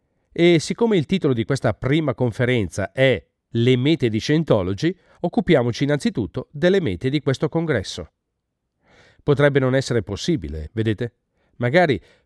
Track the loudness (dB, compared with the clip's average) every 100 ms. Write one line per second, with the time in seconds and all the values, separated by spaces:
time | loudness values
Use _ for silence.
0 | _ _ _ 0 4 4 0 -2 2 2
1 | 0 0 0 -2 -2 -2 -2 -4 -2 -2
2 | -2 -2 -4 -2 0 0 -2 -4 -8 0
3 | 2 2 -4 _ _ 0 2 4 2 0
4 | 0 -2 0 0 2 0 0 -2 -4 -6
5 | _ _ -4 -2 2 4 2 -2 -2 0
6 | -2 -4 -6 -6 -12 -2 2 2 0 -2
7 | -2 -2 -2 -2 -2 -4 -2 -4 -4 -12
8 | -14 _ _ _ _ _ _ _ _ _
9 | _ _ -2 2 4 4 2 0 0 -2
10 | -2 -6 -2 -2 -4 -10 -10 -4 -2 -2
11 | -6 _ _ _ _ _ 0 2 2 0
12 | -4 _